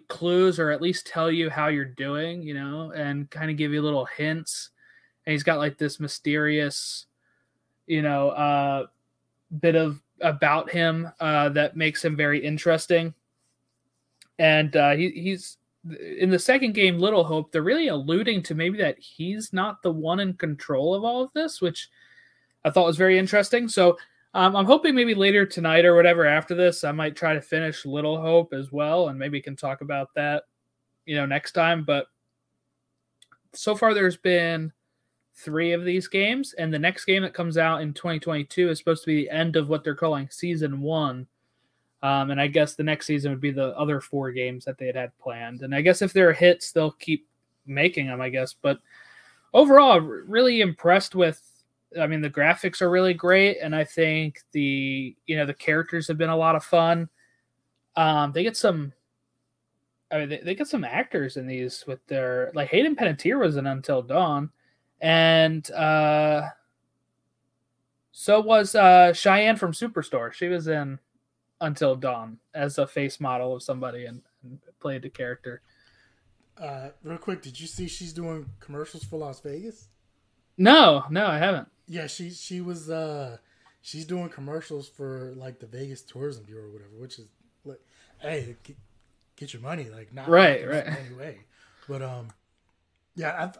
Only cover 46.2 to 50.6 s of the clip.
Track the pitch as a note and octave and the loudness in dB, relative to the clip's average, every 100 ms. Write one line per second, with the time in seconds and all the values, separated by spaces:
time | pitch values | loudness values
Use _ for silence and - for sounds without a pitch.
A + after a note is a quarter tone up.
46.2 | F3 D#3 F3 F3 - E3 D#3 - - D3+ | 4 6 6 4 0 0 0 -2 -6 -6
47.2 | _ _ _ _ - C#3 E3 F3 C3+ B2+ | _ _ _ _ -10 0 0 0 -6 -6
48.2 | B2+ C3 C3 - C#3+ C#3+ _ - - - | -6 -4 -6 -4 -2 -2 _ -20 -20 -20
49.2 | - _ _ A#3 C#4+ C4+ C4+ F#3+ D#3 G2+ | -20 _ _ 6 10 10 10 8 4 -8
50.2 | - A3 B3+ A#3 | -4 2 4 4